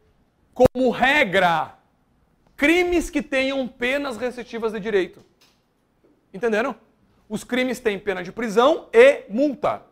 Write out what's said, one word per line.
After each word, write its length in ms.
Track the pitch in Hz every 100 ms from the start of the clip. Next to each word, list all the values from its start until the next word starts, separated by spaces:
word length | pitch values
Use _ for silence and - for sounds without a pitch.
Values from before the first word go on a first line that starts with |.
| _ _ _ _ _
como 360 | - 254 247 254
regra 840 | 196 254 302 226 185 180 160 131 - _ _ _ _ _ _ _ -
crimes 540 | 285 349 349 349 -
que 120 | 294
tenham 440 | - 269 262 269 247
penas 500 | - 247 277 277 214
restritivas 560 | 247 240 220 226 226
de 60 | 214
direito. 420 | 208 202 180 - _ _ _ _ _ _ _ _ _ _ _
Entenderam? 440 | 190 233 208 269 - _ _ _ _ -
Os 160 | 214
crimes 340 | - 247 254 226
têm 200 | 226 196
pena 240 | - 185
de 100 | 180
prisão 560 | 220 233 202 262 339 -
e 320 | 226 262 285 -
multa. 540 | 208 294 220 151 104 -